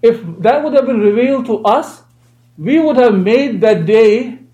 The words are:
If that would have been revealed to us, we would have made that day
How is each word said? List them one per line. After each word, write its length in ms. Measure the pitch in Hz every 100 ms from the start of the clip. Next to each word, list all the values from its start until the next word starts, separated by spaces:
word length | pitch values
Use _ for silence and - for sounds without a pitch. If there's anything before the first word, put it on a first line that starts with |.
If 200 | 226 233 170 -
that 240 | 196 277
would 100 | 302
have 120 | 254 254
been 140 | 233
revealed 460 | 208 208 254 269 240
to 160 | 214
us, 400 | 214 247 320 - _ _ _ _ _ _
we 220 | 156 302
would 180 | 311 254
have 180 | 247 202
made 460 | 185 240 277 208
that 240 | 220 196 160
day 540 | 220 220 214 247 - -